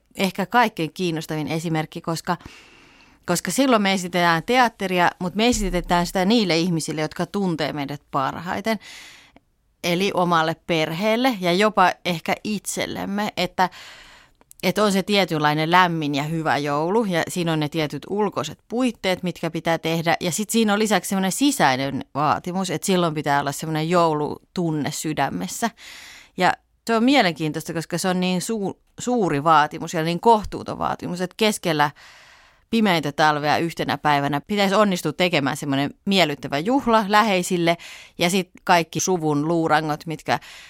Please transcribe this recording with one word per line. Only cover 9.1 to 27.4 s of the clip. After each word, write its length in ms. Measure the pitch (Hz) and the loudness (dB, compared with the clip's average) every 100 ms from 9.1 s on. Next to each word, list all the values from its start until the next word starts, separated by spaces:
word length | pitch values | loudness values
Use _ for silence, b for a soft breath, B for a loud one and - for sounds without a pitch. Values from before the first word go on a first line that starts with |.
| B B B _ _ _ _ | B B B _ _ _ _
eli 280 | 170 175 202 | -2 0 0
omalle 420 | - 175 170 160 160 - | 0 2 2 0 -2 -2
perheelle 680 | 165 156 165 214 226 262 214 | -2 0 -2 0 2 0 0
ja 120 | 180 | 0
jopa 380 | 175 214 208 180 - - | 2 2 4 2 2 -4
ehkä 300 | 170 - - | -4 -4 -4
itsellemme, 880 | - 208 - - - - 180 202 208 - | -4 -6 -6 -6 -6 -6 -6 -4 -4 -4
että, 320 | 175 - 185 B B B B B B B _ - | -4 0 -2 B B B B B B B _ -6
että 200 | 185 175 | -2 2
on 80 | 214 | 2
se 120 | 196 | 2
tietynlainen 680 | 185 202 185 156 151 151 156 | 2 2 2 2 2 2 2
lämmin 440 | 175 180 165 147 143 | 4 4 2 -2 -2
ja 80 | |
hyvä 340 | 151 165 156 127 | -2 -2 0 0
joulu, 480 | 147 143 165 214 220 | 0 -2 0 0 0
ja 180 | 170 - | 0 -2
siinä 260 | - 170 | -2 -2
on 60 | 160 | 0
ne 100 | 147 | -2
tietyt 360 | 165 151 147 - | -2 -4 -4 -6
ulkoiset 500 | 202 208 151 117 - - | -2 -2 -2 -6 -10 -8
puitteet, 560 | 226 254 226 190 180 | -2 -2 -2 -4 -4
mitkä 280 | 180 165 165 | -4 -6 -6
pitää 260 | 165 165 165 | -4 -2 -2
tehdä, 400 | 160 165 165 160 | 0 -2 0 0
ja 120 | 175 | 0
sit 180 | 165 214 | -4 -2
siinä 240 | 226 220 | 0 2
on 60 | 202 | 2
lisäksi 300 | 214 196 - | 2 0 0
semmoinen 220 | 190 190 | -2 -2
sisäinen 760 | - 285 277 151 127 139 139 - 135 | 0 0 2 2 2 -2 -6 -6 -2
vaatimus, 540 | 147 110 - 180 185 | 0 0 -2 -6 -4
että 160 | 156 - | -4 0
silloin 280 | 185 170 | 0 0
pitää 280 | 156 147 143 | -2 0 0
olla 100 | 143 | 0
semmoinen 380 | 143 160 156 160 | -4 -4 -2 0
joulutunne 1000 | 175 170 151 151 - _ - 170 156 139 | 2 4 2 -2 -6 _ -4 -2 -2 -2
sydämessä. 800 | 156 160 156 139 175 180 - 226 - B B B B B B | -4 -4 -2 -2 -2 -8 -4 -6 -6 B B B B B B
Ja 160 | 180 - _ _ - | 0 -2 _ _ -2
se 80 | 226 | 2
on 80 | |
mielenkiintoista, 720 | 240 277 190 147 | 4 4 4 0